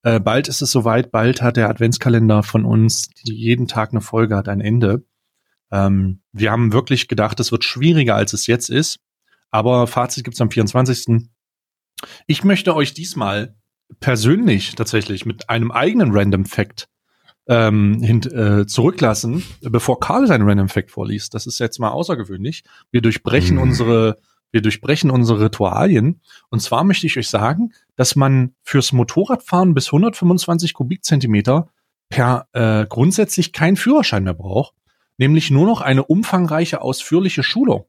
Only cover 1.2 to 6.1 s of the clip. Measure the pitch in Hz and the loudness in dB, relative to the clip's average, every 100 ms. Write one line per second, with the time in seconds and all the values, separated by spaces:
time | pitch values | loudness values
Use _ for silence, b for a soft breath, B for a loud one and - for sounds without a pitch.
1.2 | 117 127 120 117 107 110 117 120 127 117 | 0 0 0 0 -2 0 0 0 0 2
2.2 | 110 107 104 110 113 113 113 - - _ | 4 2 2 0 2 2 2 0 -8 _
3.2 | 113 110 113 120 123 117 107 113 - 113 | -10 -6 -2 0 -2 -4 -4 -4 -4 -2
4.2 | 110 101 98 101 104 117 107 117 _ _ | 0 0 -2 -4 -2 2 2 0 _ _
5.2 | _ _ _ _ _ 98 98 98 95 | _ _ _ _ _ -2 0 2 0